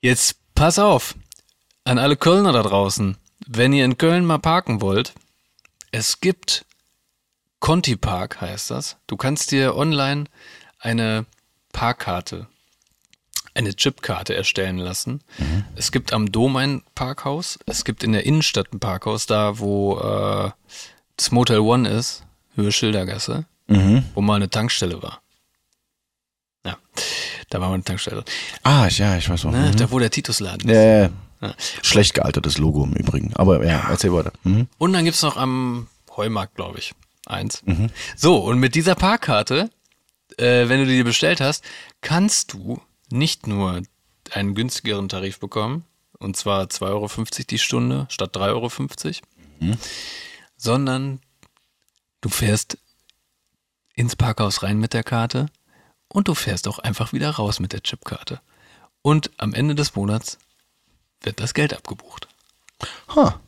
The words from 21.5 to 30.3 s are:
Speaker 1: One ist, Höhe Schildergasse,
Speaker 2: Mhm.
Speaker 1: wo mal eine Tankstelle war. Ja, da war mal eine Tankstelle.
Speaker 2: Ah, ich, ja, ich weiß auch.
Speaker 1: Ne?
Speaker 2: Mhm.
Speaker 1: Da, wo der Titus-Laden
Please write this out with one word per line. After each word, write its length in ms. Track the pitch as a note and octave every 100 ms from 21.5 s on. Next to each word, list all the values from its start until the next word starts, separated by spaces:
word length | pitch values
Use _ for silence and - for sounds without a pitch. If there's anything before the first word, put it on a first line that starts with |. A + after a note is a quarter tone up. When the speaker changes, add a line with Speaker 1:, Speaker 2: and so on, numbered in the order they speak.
| A2
Speaker 1:
One 300 | G#2+ B2 A2+
ist, 360 | G#2 A#2+ - - _ _
Höhe 180 | - G#2
Schildergasse, 720 | G#2 A2+ G#2 F#2 G2 - A#2+ D#3+ _ _
Speaker 2:
Mhm. 380 | G#2 F#2+ A2+ B2+
Speaker 1:
wo 60 | -
mal 140 | G#2 G#2
eine 120 | G2
Tankstelle 520 | - A#2 - F2+ -
war. 180 | - - _ _ _ _ _ _ _ _ _ _ _ _ _ _ F#2
Ja, 100 | F2 _ - - - - - -
da 100 | G2+
war 80 | F#2
mal 60 |
eine 100 | F#2+
Tankstelle. 400 | F2+ F#2 - G#2 - - - -
Speaker 2:
Ah, 240 | - C#3+ G#2
ich, 120 | -
ja, 180 | G2+ F2+
ich 120 | E2
weiß 160 | F2 D#2+
auch. 40 |
Speaker 1:
Ne? 200 | A#2+ C#3+
Speaker 2:
Mhm. 40 | G2+
Speaker 1:
Da, 140 | A#2
wo 80 | B2+
der 120 | A#2
Titus-Laden 580 | - -